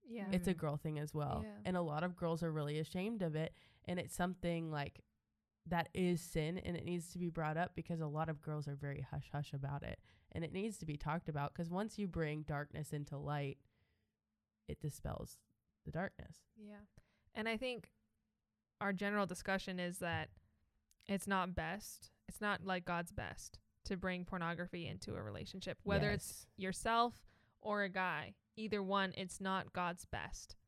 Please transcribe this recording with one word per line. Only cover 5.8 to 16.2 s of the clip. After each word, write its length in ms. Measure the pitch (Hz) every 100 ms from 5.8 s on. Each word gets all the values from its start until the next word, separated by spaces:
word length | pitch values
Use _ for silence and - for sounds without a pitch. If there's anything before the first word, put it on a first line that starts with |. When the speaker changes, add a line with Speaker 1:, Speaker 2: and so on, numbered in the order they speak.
| 165 -
Speaker 2:
is 260 | 180 175
sin, 380 | - 165 151 180
and 180 | - 170
it 80 | -
needs 260 | 175 165
to 40 | 180
be 120 | 175
brought 260 | 165 156 156
up 160 | 175
because 260 | - 165 165
a 60 | 156
lot 220 | 151 156
of 100 | 151
girls 260 | - 151 143
are 80 | 143
very 260 | 143 139
hush-hush 500 | 135 147 - 143 143
about 280 | 143 139 143
it. 180 | - - - - _
And 100 | -
it 80 | 165
needs 260 | 175 214 208
to 60 | 160
be 120 | 147
talked 300 | - 160 -
about, 240 | 147 143 -
'cause 160 | 170
once 260 | 175 214 -
you 100 | 202
bring 360 | 160 156 151
darkness 480 | 151 147 147 147 151
into 240 | 151 143 139
light, 400 | 143 147 139 139 _ _ _ _ _ _ _ _ _ _ -
it 120 | 226
dispels 600 | 151 - - - - - _ _ _ _ -
the 60 |
darkness. 520 | 156 190 -